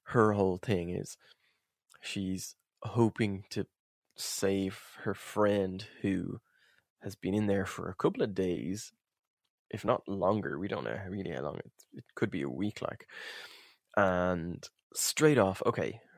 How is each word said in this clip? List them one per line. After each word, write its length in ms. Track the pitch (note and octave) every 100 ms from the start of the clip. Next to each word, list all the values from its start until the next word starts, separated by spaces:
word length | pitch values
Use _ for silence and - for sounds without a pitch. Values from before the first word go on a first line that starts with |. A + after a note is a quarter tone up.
her 280 | - B2+ G#2+
whole 240 | G2+ F#2+ F2+
thing 320 | - F#2+ E2+
is 260 | F2+ - - _ _ _ _ _ _ _ -
she's 540 | - G2+ F#2+ F#2 - - _ -
hoping 640 | A2 A2+ A2+ - G#2+ G2 -
to 160 | - F#2+ _ _ _ _
save 640 | - - - G2 G2 F#2+ F#2+ - -
her 120 | A2+
friend 680 | F#2+ - G#2+ G#2 G2+ F#2+ F#2 G#2+ -
who 380 | G2+ F#2 F2+ G2+ _ _ _ _ _ _
has 160 | - -
been 180 | F#2
in 120 | G#2 G#2
there 200 | G2 F#2+
for 220 | - F2
a 60 |
couple 280 | F#2+ D#3+ A3+
of 120 | A#2
days, 580 | F#2+ F#2 - D2 G#2 - _ _ _ _ _ _ _ _
if 140 | -
not 240 | G2+ B2 -
longer. 500 | G2 F2+ G#2+ - C#2
We 80 | F#2+
don't 160 | -
know 140 | A#1 A#1+ G2
really 220 | G2 F#2
how 120 | C2+
long. 160 | C#2+ -
It, 140 | - - -
it 120 | - - -
could 140 | G#2+
be 120 | E2+
a 60 | C#2
week, 320 | C2 G#2 -
like. 240 | - - - - - - - - - _ _ -
And 720 | G2 F2+ F2+ F2+ E2+ F2 - _ _
straight 440 | - - - D3+ C3+
off, 240 | F#2+ F#2+ -
okay, 340 | - C#2+ - -